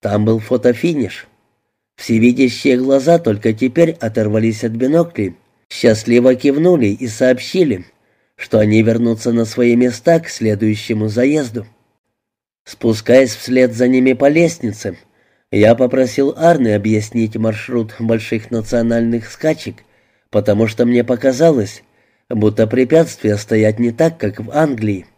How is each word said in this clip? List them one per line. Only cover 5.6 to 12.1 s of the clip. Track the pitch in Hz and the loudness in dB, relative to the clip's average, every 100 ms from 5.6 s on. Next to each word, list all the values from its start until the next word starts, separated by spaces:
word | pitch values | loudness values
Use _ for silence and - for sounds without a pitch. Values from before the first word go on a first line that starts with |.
| _ | _
счастливо | - 131 107 110 120 123 | -2 0 0 2 4 4
кивнули | 127 143 139 170 175 110 | 2 0 2 2 2 2
и | 98 123 | -2 -8
сообщили, | 110 127 123 - 185 165 98 90 _ _ _ _ _ | -2 0 0 -2 -2 0 -2 -8 _ _ _ _ _
что | - 110 | -2 0
они | 107 110 | 4 4
вернутся | 113 113 117 110 120 | 2 2 0 -2 -2
на | 117 | -2
свои | 113 - 120 120 | -2 0 2 2
места | 127 117 - 165 | 0 0 0 0
к | 165 | 0
следующему | - 110 104 107 107 - 110 107 | -6 -2 0 0 -2 -4 -4 -2
заезду. | 104 131 151 131 110 104 _ _ _ _ | 0 0 0 -4 -10 -12 _ _ _ _